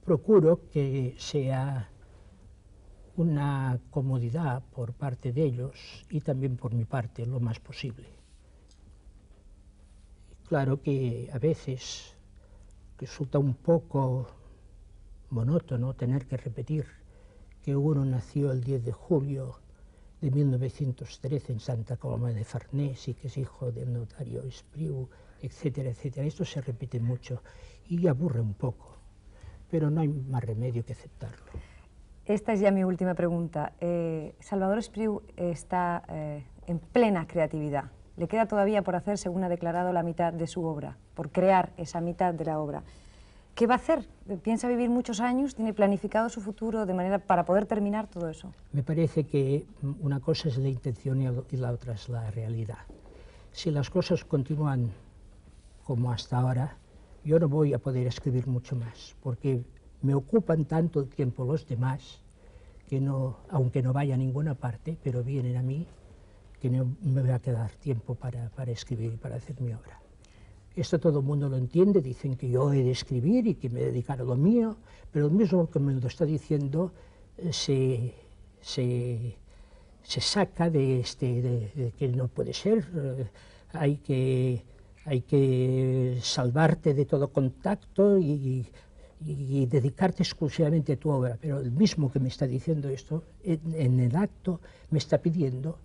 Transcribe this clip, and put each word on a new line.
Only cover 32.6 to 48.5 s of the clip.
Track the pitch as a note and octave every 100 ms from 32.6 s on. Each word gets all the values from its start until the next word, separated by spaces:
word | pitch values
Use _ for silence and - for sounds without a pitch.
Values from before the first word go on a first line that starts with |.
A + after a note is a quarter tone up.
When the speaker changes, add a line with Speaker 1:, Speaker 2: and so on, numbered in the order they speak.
Speaker 2:
ya | G3+
mi | G3
última | F#3 F3+ F#3
pregunta. | F3 F3 E3+ E3 D#3 D3 -
Eh, | F3 F3 E3 D#3+ D3+ -
Salvador | - G3 F#3+ G#3
Espriu | G#3+ - A3 G#3 - -
está, | F3 E3 - F3+ F3 E3+ -
eh, | D#3+ D3+ D3 C#3+ - -
en | E3+
plena | - B3 A3+ F#3+ D#3+
creatividad. | F3 D#3 D#3 D3+ C#3+ C3+ - - -
Le | E3+
queda | A3 A3+
todavía | G#3 G3 G#3
por | F#3+ F3
hacer, | F3 G3+
según | - F3
ha | F#3
declarado, | F3 E3+ E3+ F3+
la | F3+
mitad | E3+ E3 E3+
de | E3 E3
su | -
obra, | E3 D3+ C#3 C3+ -
por | - D#3+
crear | - F#3 F#3+ F3+ -
esa | E3+ F3
mitad | E3+ F3 F3+
de | E3
la | D#3+ D#3
obra. | D3+ D3 - - - - - - -
¿Qué | - A#3
va |
a | B3
hacer? | - D#4+ G#3 - - F#3+
¿Piensa | - A3+ B3
vivir | A#3+ A#3+
muchos | A#3+ A#3+ G#3
años? | A#3+ B3 C#4
¿Tiene | - A3
planificado | G#3 G3+ G3+ G#3 G#3+ A3+
su | A#3
futuro | G3 G#3+ A3 A3 G#3
de |
manera | F#3 F3+ G3
para | - F3+
poder | F3 F#3 G#3+
terminar | G#3+ G3+ G#3 G#3
todo | F3 E3+
eso? | D#3 -